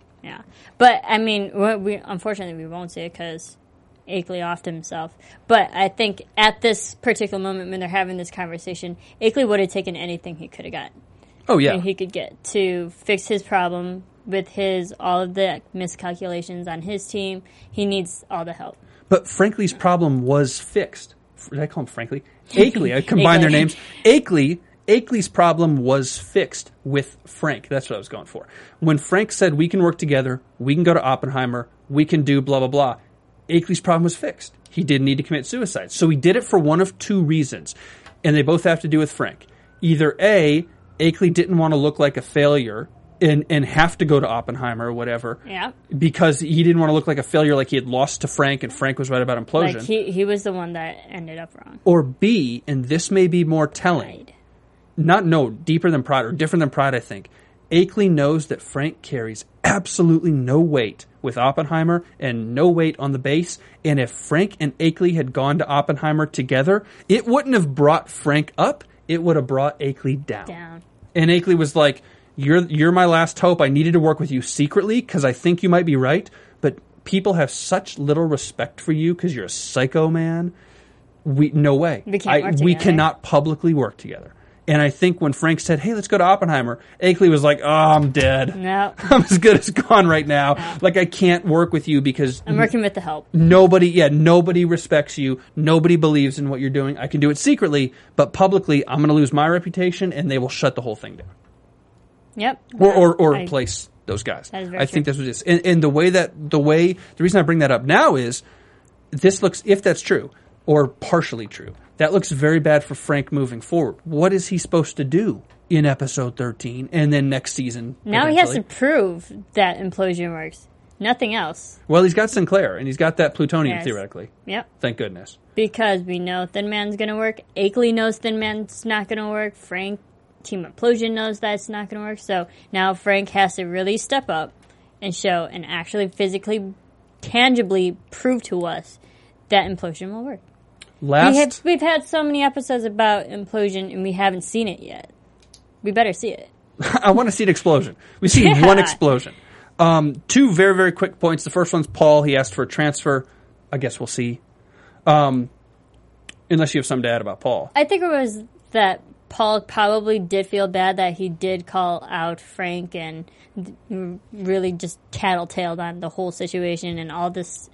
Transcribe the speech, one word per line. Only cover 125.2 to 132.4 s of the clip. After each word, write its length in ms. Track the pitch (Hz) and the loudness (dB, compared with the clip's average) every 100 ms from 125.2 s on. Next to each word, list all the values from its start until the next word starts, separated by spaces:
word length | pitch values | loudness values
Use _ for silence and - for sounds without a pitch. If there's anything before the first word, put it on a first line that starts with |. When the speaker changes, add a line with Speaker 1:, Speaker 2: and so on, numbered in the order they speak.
| 92 - _ | -20 -20 _
Speaker 1:
Because 480 | - 214 226 220 190 | -4 -4 0 -2 -2
we 160 | 180 175 | -4 -6
know 280 | 180 180 180 | -6 -6 -6
Thin 220 | 202 208 | -6 -6
Man's 280 | 208 208 208 | -6 -6 -6
gonna 200 | 214 214 | -6 -4
work. 260 | 220 220 - - | -4 -6 -10 -4
Akeley 380 | 202 247 240 | -2 2 0
knows 240 | 226 220 220 | 2 -2 -2
Thin 220 | 226 220 | -4 -4
Man's 440 | 214 214 208 - | -4 -6 -10 -12
not 220 | 226 214 196 | -6 -6 -4
gonna 220 | 220 214 | -6 -6
work. 240 | 214 214 | -6 -8
Frank, 460 | - - 180 196 202 _ _ _ _ | -10 -12 -10 -8 -10 _ _ _ _
Team 220 | - 190 | -12 -12
Implosion 480 | 156 - 233 233 226 | -12 -2 0 2 -2
knows 260 | 220 220 208 | -4 -6 -6
that's 280 | 214 208 214 | -6 -6 -8
not 200 | 208 202 | -12 -10
gonna 140 | 214 | -12
work. 140 | 214 214 | -12 -12
So 280 | - 185 | -6 -6